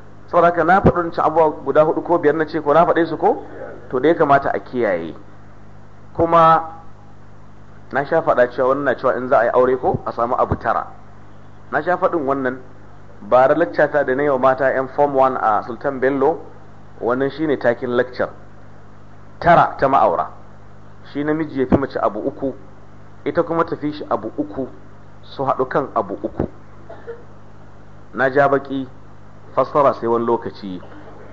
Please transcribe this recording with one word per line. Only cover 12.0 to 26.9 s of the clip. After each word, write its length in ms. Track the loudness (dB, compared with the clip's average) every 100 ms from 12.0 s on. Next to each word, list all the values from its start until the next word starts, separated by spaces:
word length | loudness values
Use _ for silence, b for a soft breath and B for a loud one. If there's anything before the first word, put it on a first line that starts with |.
| 2 0 -2
wannan, 340 | 0 -2 -4 -12 -18 -18 -18 -18 -16
bara 340 | 2 6 6 4
lacca 320 | 2 2 2
ta 140 | 2
da 100 | 0
na 80 | 0
yi 60 | 2
wa 80 | 2
mata 320 | 2 2 2
yan 160 | 0 -2
form 260 | 2 2 4
one 220 | 2 4
a 260 | 2 0 -2
Sultan 320 | -6 -6 0
Bello, 400 | 0 2 2 0 -8 -18 -18 -18 -18 -6
wannan 300 | -2 0 -2
shine 260 | -2 -2 0
takin 380 | 0 0 0 0
lecture. 320 | 0 -2 -6 -6 -18 -18 -18 -18 -18 -20 -20 -20 -20 -2
Tara 340 | 4 6 6 2
ta 80 | 2
ma'aura. 420 | 4 2 2 -4 -8 -18 -18 -18 -18 -18 -18 -12
Shi 120 | -6
namiji 360 | -2 -2 -2 -2
ya 40 | 0
fi 120 | 2
mace 200 | 0 0
abu 200 | -2 0
uku, 340 | -6 -4 -6 -6 -16 -18 -20 -18 -20 -10 -4
ita 160 | -2
kuma 200 | -2 0 -2
ta 100 | -2
fi 160 | -6
shi 140 | -6 -4
abu 220 | -4 -4 -6
uku, 300 | -6 -6 -8 -10 -18 -20 -20 -20
su 220 | -18 -6
haɗu 240 | -4 -2 0
kan 200 | 0 -2 -2
abu 180 | -4 -6
uku. 260 | -8 -4 -6 -6 -18 -18 -18